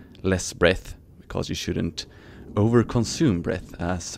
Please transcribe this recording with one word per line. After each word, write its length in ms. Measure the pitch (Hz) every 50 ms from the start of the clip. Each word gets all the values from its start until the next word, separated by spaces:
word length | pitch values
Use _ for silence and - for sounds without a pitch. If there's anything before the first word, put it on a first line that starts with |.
| - - - - -
less 300 | 95 92 90 - - -
breath, 420 | - 90 85 95 - - - - - - - - -
because 300 | - - - 87 85 -
you 60 | -
shouldn't 520 | - - - 87 87 85 85 - - - - - - - - - - - - -
overconsume 920 | 104 104 113 120 120 107 - - 120 110 - - - 170 131 92 85 85
breath, 320 | 87 - 90 - - - -
as 380 | 87 87 92 87 - - -